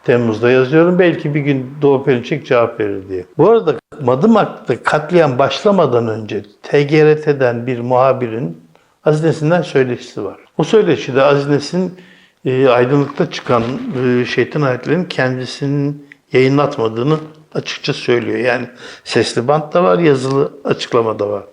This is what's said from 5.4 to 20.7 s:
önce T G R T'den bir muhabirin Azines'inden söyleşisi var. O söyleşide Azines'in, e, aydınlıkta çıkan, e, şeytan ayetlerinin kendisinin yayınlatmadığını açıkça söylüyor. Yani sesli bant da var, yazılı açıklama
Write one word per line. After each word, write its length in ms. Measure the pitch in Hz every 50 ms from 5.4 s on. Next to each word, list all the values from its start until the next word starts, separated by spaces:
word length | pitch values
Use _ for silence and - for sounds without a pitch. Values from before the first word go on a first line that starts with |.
| 139 - - - - 208 202 185 160 131 120 117 117
önce 360 | 113 107 113 107 104 110 101 - - _ _ -
T 200 | - - 143 143
G 220 | 139 156 156 151
R 160 | 156 151 151
T'den 460 | - 151 143 131 131 120 117 117 117
bir 120 | 127 127 120
muhabirin 840 | 120 123 127 123 131 135 127 123 123 113 110 117 147 170 160 - _ _ _ _ _ _ _ _ -
Azines'inden 560 | 156 156 151 165 160 143 151 147 156 175 175
söyleşisi 640 | - - - 139 131 123 120 - - - - 117 104
var. 140 | 95 - - - _ _
O 60 | - 156
söyleşide 580 | - 226 214 196 170 135 - - 143 127 135
Azines'in, 800 | 139 147 139 143 139 143 143 143 147 - 175 180 185 175 180 - - - _ _ _ _ _ _ -
e, 220 | 131 131 127 135
aydınlıkta 640 | 131 120 123 123 127 147 143 139 139 - - 180 170
çıkan, 320 | - - - - 123 117 117 120 135 - 254 247 156 127 131
e, 220 | 123 123 123 120
şeytan 360 | 113 - 135 117 - - 156
ayetlerinin 440 | 147 131 123 120 - 131 147 180 175
kendisinin 1000 | 175 - - 131 127 127 127 127 127 - - 143 139 143 143 143 147 143 143 - - - _ _ _ 143
yayınlatmadığını 840 | 127 131 131 139 143 143 131 - 117 113 110 110 117 123 151 156 151 156 - - - _ _ -
açıkça 400 | - - - - - - - 123
söylüyor. 440 | - - - 120 120 110 107 107
Yani 320 | 110 120 127 120 127 123 117 - - - - - - -
sesli 440 | - - 123 110 - - 123 117
bant 260 | 131 147 156 151 - -
da 100 | 175 180
var, 160 | 185 180 175
yazılı 520 | 170 151 139 127 127 131 135 139 143 131 - - -
açıklama 560 | 269